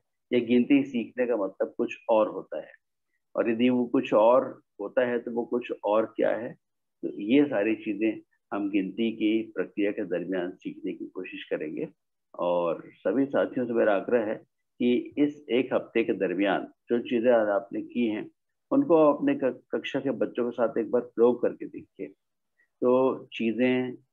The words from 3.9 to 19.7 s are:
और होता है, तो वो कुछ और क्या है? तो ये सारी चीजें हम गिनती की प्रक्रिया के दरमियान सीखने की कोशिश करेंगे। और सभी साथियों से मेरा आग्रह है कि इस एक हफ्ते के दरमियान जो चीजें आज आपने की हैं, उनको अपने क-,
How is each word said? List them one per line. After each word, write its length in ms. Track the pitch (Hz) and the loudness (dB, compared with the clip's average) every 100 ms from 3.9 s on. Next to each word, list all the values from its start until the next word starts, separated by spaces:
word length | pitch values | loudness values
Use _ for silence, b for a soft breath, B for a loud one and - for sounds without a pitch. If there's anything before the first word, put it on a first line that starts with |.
| 135 127 | 0 2
और 480 | 120 113 127 127 - _ - | 4 6 6 2 -6 _ -12
होता 260 | 101 127 123 | -4 0 0
है, 120 | 120 | -2
तो 120 | 123 | -4
वो 140 | 117 | -6
कुछ 280 | 117 123 120 117 | -4 -4 -4 -6
और 220 | 101 107 110 | 0 0 0
क्या 240 | - 104 | -2 -2
है? 220 | 104 123 - _ _ _ _ | -2 -6 -12 _ _ _ _
तो 180 | - - | -10 -8
ये 240 | 104 139 | 0 2
सारी 300 | 143 113 104 | 4 2 0
चीजें 460 | 107 110 101 110 107 - _ _ | -2 -4 -2 -2 -2 -10 _ _
हम 180 | 104 101 | -6 -2
गिनती 420 | 101 95 95 113 | -2 -2 -2 -4
की 300 | 113 107 110 | 0 0 0
प्रक्रिया 480 | 110 - 90 - 101 | -2 -6 -6 -2 -2
के 140 | 104 | -2
दरमियान 460 | 98 87 90 92 87 | -4 -4 -4 -4 -6
सीखने 420 | - 98 - 92 | -8 -14 -10 -10
की 140 | - - | -8 -10
कोशिश 380 | - 92 - | -12 -12 -12
करेंगे। 440 | - - - - 165 - _ _ _ | -8 -6 -6 -8 -10 -12 _ _ _
और 560 | - 87 87 85 78 - | -6 -2 0 0 -4 -8
सभी 320 | - - 110 139 | -6 -2 0 0
साथियों 400 | 110 98 - 123 | 0 0 -2 -2
से 60 | |
मेरा 240 | 117 110 98 | 0 2 2
आग्रह 280 | 95 117 | 0 0
है 100 | 107 110 - _ _ _ | 0 -6 -12 _ _ _
कि 360 | 123 123 - - | 0 0 -2 0
इस 280 | 147 147 - | 0 0 -2
एक 240 | 117 131 | -2 0
हफ्ते 300 | 120 - 117 | -2 -2 -2
के 80 | 113 | 0
दरमियान 600 | 95 92 90 101 80 - - _ | 0 -2 0 0 0 -4 -14 _
जो 100 | 120 | -4
चीजें 340 | - 120 120 | -2 0 4
आज 160 | 117 107 | 4 4
आपने 340 | 101 - 107 | 0 -2 -8
की 240 | 104 123 117 | -8 -2 -2
हैं, 240 | 107 - _ _ _ _ | -2 -8 _ _ _ _
उनको 420 | 135 139 165 151 | 0 4 6 6
अपने 220 | 139 139 | 4 0
क-, 280 | 139 131 123 _ | 0 -2 -4 _